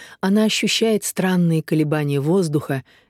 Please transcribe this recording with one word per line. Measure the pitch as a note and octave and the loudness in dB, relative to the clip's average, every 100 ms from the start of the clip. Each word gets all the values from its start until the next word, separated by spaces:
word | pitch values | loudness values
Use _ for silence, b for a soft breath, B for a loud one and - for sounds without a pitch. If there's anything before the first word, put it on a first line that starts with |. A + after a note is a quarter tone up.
| B B | B B
она | F#3+ G#3 | 0 2
ощущает | G#3+ - G#3+ - A3+ G#3 | 2 0 -2 0 0 0
странные | - - F#3 F3+ E3+ D#3+ | -2 -2 0 2 2 0
колебания | - D#3 D3+ D3+ D3 C#3+ | 0 0 0 0 0 0
воздуха, | D3 G3 E3 D3 - C3+ b b | 0 0 0 -2 -2 -6 b b